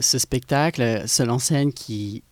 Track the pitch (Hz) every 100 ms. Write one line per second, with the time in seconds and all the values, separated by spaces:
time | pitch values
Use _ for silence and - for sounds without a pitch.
0 | - 131 - 127 - 143 156 151 120 110
1 | 110 - 120 123 - 151 143 - - 107
2 | 104 104 -